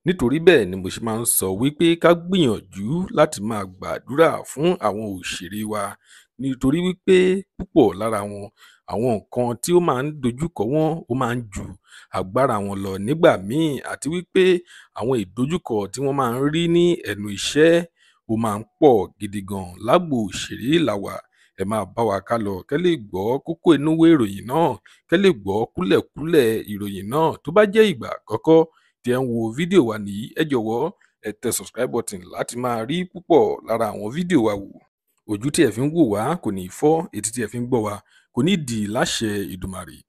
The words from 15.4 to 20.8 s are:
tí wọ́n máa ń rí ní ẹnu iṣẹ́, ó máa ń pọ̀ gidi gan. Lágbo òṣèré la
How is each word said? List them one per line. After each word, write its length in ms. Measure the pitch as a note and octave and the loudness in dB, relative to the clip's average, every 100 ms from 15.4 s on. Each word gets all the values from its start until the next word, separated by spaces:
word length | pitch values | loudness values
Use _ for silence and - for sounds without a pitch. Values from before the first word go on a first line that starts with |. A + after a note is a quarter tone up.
| C3 E3+ - A2 G2 | -4 -4 -4 -4 -4
tí 100 | B2 | -6
wọ́n 160 | C3+ C#3 | -4 -2
máa 140 | B2+ | -2
ń 80 | A#2+ | 0
rí 180 | C#3+ D#3 E3+ | 0 0 2
ní 180 | E3+ F3 F3 | 4 2 0
ẹnu 260 | - G#2 G#2 | -4 -8 -6
iṣẹ́, 420 | G2+ - C#3+ D#3+ E3+ F3 _ _ _ _ | -6 -4 4 6 4 0 _ _ _ _
ó 60 | A2 | -2
máa 200 | A2+ G#2 | -2 -4
ń 40 | G#2+ | -8
pọ̀ 200 | _ D3+ A2+ F2+ | _ 6 6 0
gidi 260 | _ G2+ G2+ | _ -10 -8
gan. 240 | F#2+ G2+ F2+ F2+ | -8 -8 -10 -10
Lágbo 380 | G#2+ E3 F3 C3 | 0 0 2 -2
òṣèré 500 | G#2 - - F#2+ A#2 | -2 -6 -10 -8 -2
la 160 | E3 | 0